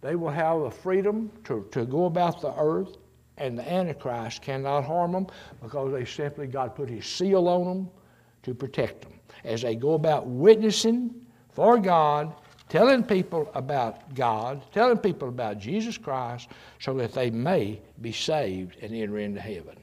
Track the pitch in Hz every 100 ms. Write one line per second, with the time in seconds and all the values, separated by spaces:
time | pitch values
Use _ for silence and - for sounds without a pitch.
0 | 131 170 165 147 160 165 143 - 185 185
1 | 196 214 220 - - 117 98 151 131 139
2 | 180 170 175 - 147 - 151 165 190 -
3 | - _ _ - 139 120 123 175 180 143
4 | 135 120 113 - - 135 139 143 135 165
5 | 175 175 190 - - - 113 139 135 135
6 | 123 - 147 147 139 131 127 - 135 113
7 | - - 185 190 175 175 180 185 185 -
8 | - _ _ _ - 123 135 - 117 -
9 | - - _ - - 113 120 113 135 160
10 | 156 147 123 123 175 220 214 196 226 240
11 | 240 - - _ _ - 180 240 190 170
12 | 151 147 151 160 - - - 156 233 269
13 | - 190 180 170 147 139 131 143 117 -
14 | - 131 120 110 113 139 - - 247 233
15 | 208 170 135 120 113 104 101 190 226 226
16 | - 131 120 120 - - - - - 131
17 | 117 - 127 113 131 185 101 107 - -
18 | 117 110 - 156 117 92 92 - 107 113
19 | 107 104 104 101 107 95 76 -